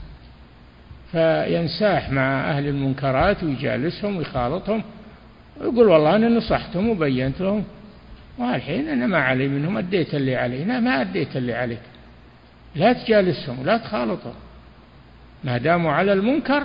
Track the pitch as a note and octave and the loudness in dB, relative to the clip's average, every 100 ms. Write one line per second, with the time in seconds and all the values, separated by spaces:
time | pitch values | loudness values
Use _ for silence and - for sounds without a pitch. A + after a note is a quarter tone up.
0 | - - - - - - - - - - | -20 -20 -20 -20 -20 -20 -20 -20 -20 -20
1 | - E3+ D#3+ D#3 - E3+ E3 - G#3+ D#3 | -6 2 2 2 0 0 -2 0 2 2
2 | G2 C#3 C3 C3+ - C#3+ C#3+ C#3 C3+ C3 | 0 0 0 0 -2 -2 -2 -2 -2 -2
3 | C3+ C3 F3+ G3+ E3 B2 C3+ A#2 D#3 - | 0 2 2 0 -2 -2 -2 -2 -4 -4
4 | G3+ F#3+ C#3+ C3 A#2+ F3 F#3 A3 - - | -4 -4 -4 -4 -2 -4 -4 -4 -4 -16
5 | - - - - - - G4 A#3+ A3 D#3+ | -20 -20 -20 -20 -20 -6 -2 6 8 8
6 | D3+ G#3 A3+ A#3 - C3 - F3 A3 G#3 | 6 4 4 2 2 -2 -2 -2 0 0
7 | D3 B2+ C3 C3+ F#3+ G#3 - - - - | 0 0 -2 -2 -2 -2 -4 -12 -20 -20
8 | - - - - B3 D3 A#2 F#3+ D#4+ C4+ | -20 -20 -18 -6 -4 -2 -2 -4 -2 -2
9 | A#3+ E3+ C3 B2+ C#3 C#3 D#3 A3 F3+ G3 | 0 2 2 0 0 0 -2 -2 -2 -2
10 | D3 D3 C3 B2+ B2 B2+ F3+ B3+ A#3+ C4 | 0 -2 0 0 -2 -2 -4 -2 0 0
11 | G#3 F#3 C3+ C#3 B2 A2+ B2 A#2 - - | -2 -4 -4 -4 -4 -4 -4 -6 -12 -20
12 | - - - - - - - D3 G#3 B3 | -20 -20 -20 -20 -20 -20 -12 0 2 2
13 | - G#3+ F#3 C#3+ - B2 C#3 A3+ - G#3+ | 4 4 4 0 -6 -6 0 -2 -2 -4
14 | A#3+ F#3 A#2 - - - - - - - | -2 -4 -8 -16 -20 -20 -20 -20 -20 -20
15 | - - - - C3+ B2 C#3 F3 E3 D3 | -20 -20 -20 -10 -4 -2 2 2 2 2
16 | F#3+ G3 G#3+ D4 - C#4+ | 2 2 2 0 0 0